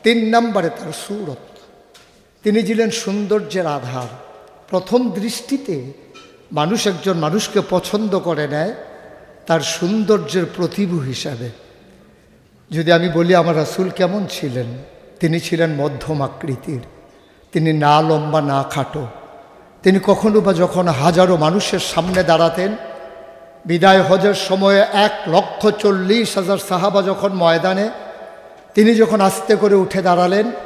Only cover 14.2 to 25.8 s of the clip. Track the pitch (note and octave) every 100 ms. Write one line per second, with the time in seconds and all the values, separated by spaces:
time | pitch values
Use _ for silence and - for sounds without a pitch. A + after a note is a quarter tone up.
14.2 | F#3+ - D3 B2 A#2 B2 C#3 - - -
15.2 | E3+ E3 E3 D#3+ E3 D3 D3 C3+ - D3+
16.2 | C3 - D3 B2 - C3 - - - _
17.2 | _ _ _ - D#3+ D#3 D3 D3 D#3+ D#3
18.2 | D3+ D#3 C#3+ C#3 C3+ D3 C3 D3+ A#2+ -
19.2 | - - - - - - F#3+ F#3+ G3 F#3+
20.2 | A3 G#3+ G3 E3+ F3 F#3 F3 C3 D#3 E3+
21.2 | F#3 F3 D3+ G3 - F#3 - A3+ F3+ F#3
22.2 | E3+ D#3+ E3 E3 F#3+ A3 - - - -
23.2 | - - - - - E3+ F#3+ F#3+ E3 F#3+
24.2 | G3+ G3 - F#3+ G3 G3 G#3+ G3+ G#3 -
25.2 | F3+ E3+ G3 - G#3+ G#3